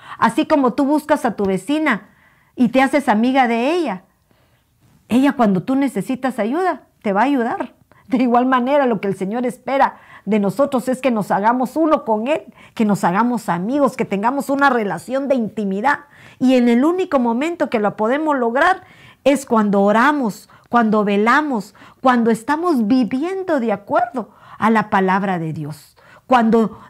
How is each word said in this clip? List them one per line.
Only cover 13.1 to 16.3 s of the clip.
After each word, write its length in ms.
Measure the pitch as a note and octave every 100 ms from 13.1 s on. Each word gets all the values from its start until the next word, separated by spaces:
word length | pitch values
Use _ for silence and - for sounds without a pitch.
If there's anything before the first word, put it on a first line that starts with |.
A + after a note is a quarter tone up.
| F#3 A#3+ A#3+ -
amigos, 480 | E3+ F#3+ C#4+ C#4 -
que 80 |
tengamos 460 | A3+ G3 G#3+ C#4 C4
una 200 | C#4 C#4
relación 580 | B3 G3+ E3+ - C4 C#4
de 60 |
intimidad. 680 | C4+ A3 - G3+ F#3+ B3 C#4+ - - -